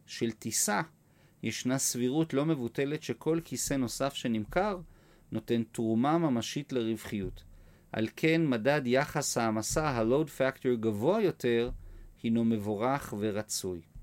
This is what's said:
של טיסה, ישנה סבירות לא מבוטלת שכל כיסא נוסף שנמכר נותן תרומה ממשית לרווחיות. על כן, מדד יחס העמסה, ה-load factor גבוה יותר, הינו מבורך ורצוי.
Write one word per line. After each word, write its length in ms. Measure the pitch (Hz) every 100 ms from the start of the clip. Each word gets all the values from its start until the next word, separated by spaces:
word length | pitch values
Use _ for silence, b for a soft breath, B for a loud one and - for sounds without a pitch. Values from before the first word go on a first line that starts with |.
| -
של 260 | - 117
טיסה, 500 | - 117 - - 208 165 - b b b b
ישנה 340 | 113 107 123 135
סבירות 560 | - 123 123 143 160
לא 120 | 135 147
מבוטלת 580 | 156 117 - 139 151
שכל 360 | - 123 - 165 165
כיסא 280 | 127 -
נוסף 400 | 139 120 - 139
שנמכר 640 | - 127 110 104 - 208 185 170 b b b b
נותן 320 | 113 - 117
תרומה 540 | 113 - 113 113 135 165
ממשית 560 | 165 120 110 - 147
לרווחיות. 720 | 131 113 113 - 107 92 - - b b b b
על 160 | - 110 -
כן, 320 | 160 165 160
מדד 340 | 120 110 147 127
יחס 520 | 123 147 156 135 -
העמסה, 520 | 113 110 107 - 156
ה-load 380 | 123 110 135 156
factor 480 | - 131 - 135 120
גבוה 420 | 110 104 123 214
יותר, 480 | 196 - 123 117 120 - b b b -
הינו 200 | 117 113 117
מבורך 680 | 113 101 101 120 139 - 107
ורצוי. 640 | 107 101 107 - 95 90 82 -